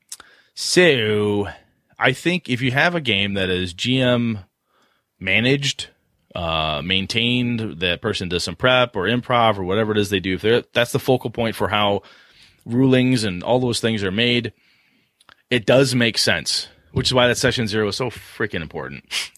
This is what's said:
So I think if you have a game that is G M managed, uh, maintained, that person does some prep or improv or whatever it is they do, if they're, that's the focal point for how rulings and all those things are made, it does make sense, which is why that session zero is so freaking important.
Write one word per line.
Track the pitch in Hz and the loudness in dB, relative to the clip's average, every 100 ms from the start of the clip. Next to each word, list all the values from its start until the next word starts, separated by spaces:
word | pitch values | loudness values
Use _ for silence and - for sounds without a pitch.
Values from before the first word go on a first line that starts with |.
| - - - _ _ | -20 -20 -20 _ _
So | - - 175 175 131 107 104 104 104 92 - _ _ _ - | -10 0 4 4 4 2 0 2 0 -2 -8 _ _ _ -2
I | 123 | 0
think | 131 170 175 - | 0 -2 -2 -2
if | 120 | -4
you | 127 | -2
have | 131 170 | 0 0
a | 175 | 0
game | 127 98 101 | 0 0 0
that | 98 92 | -2 0
is | 90 90 | -2 -4
G | 87 123 131 | -4 -2 0
M | 127 123 117 104 - _ _ _ _ _ _ - | 2 2 0 -4 -10 _ _ _ _ _ _ -8
managed, | 95 98 123 143 139 - - _ _ _ _ | 0 2 2 0 -2 -6 -12 _ _ _ _
uh, | - 82 80 78 73 | -8 -2 -2 -2 -2
maintained, | 82 95 95 113 120 123 120 117 107 78 | -2 -2 -2 -2 0 0 -2 -4 -6 -4
that | 90 85 | -4 -2
person | 110 98 90 | -4 -4 -4
does | 85 | -4
some | - 80 | -4 0
prep | 127 127 123 101 | 4 4 2 0
or | |
improv | 92 123 - 139 113 101 | 0 -2 0 2 2 2
or | |
whatever | 90 104 107 | 0 0 0
it | 104 | 0
is | 95 | 0
they | 98 | 0
do, | 92 | -2
if | 90 | -2
they're, | 107 117 - | 2 0 0
that's | 120 117 | -2 0
the | 131 | 0
focal | - 127 123 | 0 0 -2
point | 120 113 - | -4 -4 -2
for | 104 | -2
how | 107 104 101 - - _ _ - _ | 2 2 0 -4 -20 _ _ -20 _
rulings | - 120 131 127 127 127 | -4 2 4 4 4 2
and | 107 87 | -2 -4
all | - 127 | 0 0
those | 127 113 | 0 -2
things | 117 110 | -2 -2
are | 98 | -2
made, | 101 120 120 113 _ _ _ _ _ _ _ - _ - | 0 0 0 -4 _ _ _ _ _ _ _ -20 _ -2
it | 123 | 0
does | - 127 135 | 4 4 4
make | 123 117 - | 2 0 0
sense, | - 85 67 - - _ _ | 0 -2 -2 -6 -6 _ _
which | 131 131 | -4 0
is | |
why | 127 123 | 4 4
that | 110 | 2
session | 127 120 110 | 0 0 -4
zero | 107 104 | -2 -2
is | - | -4
so | 127 | -6
freaking | - - - 110 92 | -8 -16 -8 -6 -6
important. | 76 80 65 69 - - - | -10 -10 -12 -14 -10 -8 -8